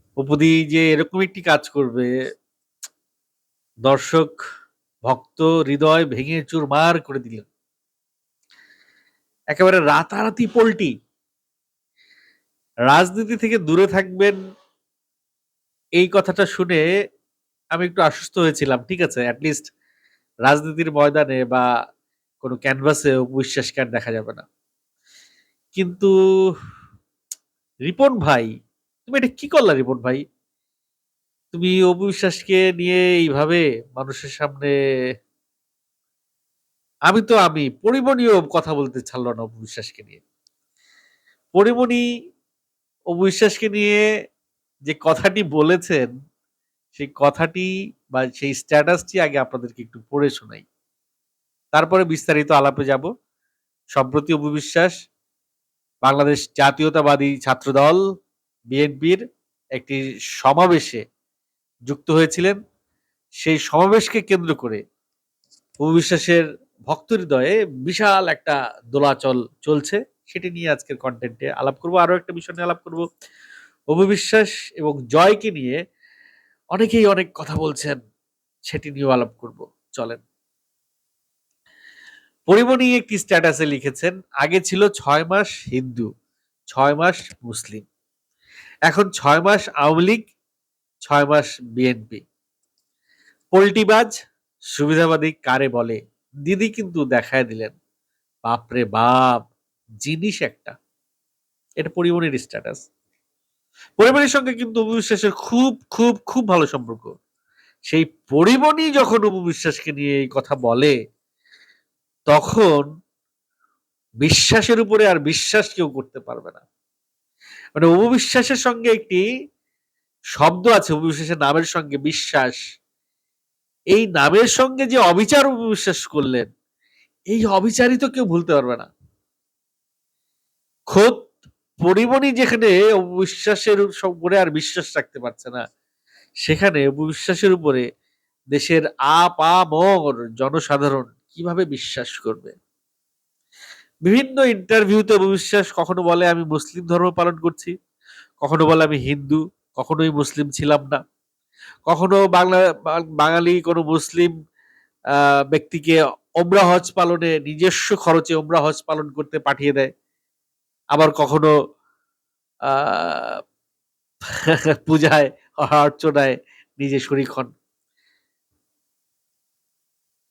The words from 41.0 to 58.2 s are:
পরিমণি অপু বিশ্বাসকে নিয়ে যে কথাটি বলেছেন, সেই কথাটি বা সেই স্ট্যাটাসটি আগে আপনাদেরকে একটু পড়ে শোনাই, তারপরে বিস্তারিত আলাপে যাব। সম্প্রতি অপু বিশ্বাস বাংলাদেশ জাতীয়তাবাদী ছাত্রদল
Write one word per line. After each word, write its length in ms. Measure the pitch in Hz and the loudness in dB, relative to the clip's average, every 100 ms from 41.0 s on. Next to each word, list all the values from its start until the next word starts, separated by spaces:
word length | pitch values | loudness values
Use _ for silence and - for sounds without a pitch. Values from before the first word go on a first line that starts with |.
| _ _ _ _ _ | _ _ _ _ _
পরিমণি 800 | 180 214 240 247 240 240 240 359 _ _ _ _ _ _ _ - | 2 4 2 0 0 -2 -6 -12 _ _ _ _ _ _ _ -8
অপু 200 | 170 190 | 0 0
বিশ্বাসকে 440 | - 214 208 220 | 2 0 0 -6
নিয়ে 580 | 202 208 208 214 214 - _ _ _ _ _ | -2 0 0 0 -2 -8 _ _ _ _ _
যে 140 | 139 156 | -10 -4
কথাটি 440 | 160 160 196 190 | 0 2 0 -2
বলেছেন, 760 | 175 151 156 180 175 156 123 127 143 _ _ _ _ _ _ | -4 0 2 0 0 -2 -2 -8 -20 _ _ _ _ _ _
সেই 200 | - 143 - | -14 -12 0
কথাটি 760 | 143 - 165 180 185 190 196 - _ | 0 0 -6 -4 -6 -8 -10 -18 _
বা 200 | 131 127 | -4 -4
সেই 220 | - 139 | -6 -8
স্ট্যাটাসটি 640 | 135 - 151 151 175 175 190 | -8 0 2 2 0 -2 -4
আগে 180 | 160 139 | -2 -2
আপনাদেরকে 440 | 127 127 120 117 | -4 -8 -12 -16
একটু 180 | 113 120 110 | -20 -20 -8
পড়ে 200 | 143 143 | -2 -2
শোনাই, 340 | - 110 107 _ _ _ _ _ _ _ _ _ _ - | -4 -16 -20 _ _ _ _ _ _ _ _ _ _ -2
তারপরে 340 | 151 160 185 175 | 0 2 2 2
বিস্তারিত 460 | 160 - 151 147 | -2 0 0 4
আলাপে 320 | 147 139 139 | 4 2 0
যাব। 200 | 139 135 156 247 _ _ _ _ _ _ _ | -2 -2 -2 -12 _ _ _ _ _ _ _
সম্প্রতি 460 | 143 127 147 147 | -2 0 -2 -2
অপু 160 | 156 147 | -2 -2
বিশ্বাস 600 | 147 - 170 180 - - _ _ _ _ _ _ _ _ _ | -6 -4 0 0 -2 -20 _ _ _ _ _ _ _ _ _
বাংলাদেশ 480 | 131 139 143 147 - - | 0 2 2 0 -4 0
জাতীয়তাবাদী 840 | 139 139 156 156 147 143 139 139 | 0 2 -2 2 2 2 0 -4
ছাত্রদল 800 | - 131 - 139 147 180 196 190 | -4 -4 0 2 4 4 0 -6